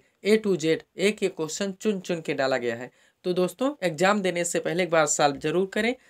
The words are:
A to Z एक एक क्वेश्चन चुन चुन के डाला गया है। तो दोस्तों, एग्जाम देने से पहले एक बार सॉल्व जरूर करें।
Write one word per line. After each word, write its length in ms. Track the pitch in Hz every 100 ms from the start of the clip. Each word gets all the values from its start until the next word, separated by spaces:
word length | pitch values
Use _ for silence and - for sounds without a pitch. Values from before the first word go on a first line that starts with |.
| - _ 196
A 120 | 220
to 160 | 214 175
Z 220 | 156 156 - -
एक 260 | 196 208
एक 120 | 190 -
क्वेश्चन 360 | 156 - 202
चुन 260 | 190 214 196
चुन 220 | 185 170
के 120 | 160
डाला 240 | 139 135 131
गया 160 | 120 117
है। 160 | 123 _ _ _ 185
तो 80 |
दोस्तों, 420 | 180 180 - 262 285
एग्जाम 380 | 180 151 185 208
देने 220 | 185 175 170
से 140 | 170
पहले 240 | 156 160
एक 80 | 180
बार 140 | 165 151
सॉल्व 300 | - 147 143
जरूर 320 | 151 170 190
करें। 220 | 214 220 254